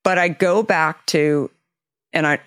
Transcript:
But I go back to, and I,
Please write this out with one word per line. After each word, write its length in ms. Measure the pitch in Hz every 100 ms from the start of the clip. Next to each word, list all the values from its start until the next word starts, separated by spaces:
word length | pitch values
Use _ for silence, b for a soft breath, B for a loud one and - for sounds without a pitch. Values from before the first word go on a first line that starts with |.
But 160 | 190 180
I 80 | 175
go 380 | 156 185 185
back 420 | 220 170 160 160 -
to, 420 | 156 151 147 135 _ _ _ _ _ _
and 140 | - 151
I, 140 | 147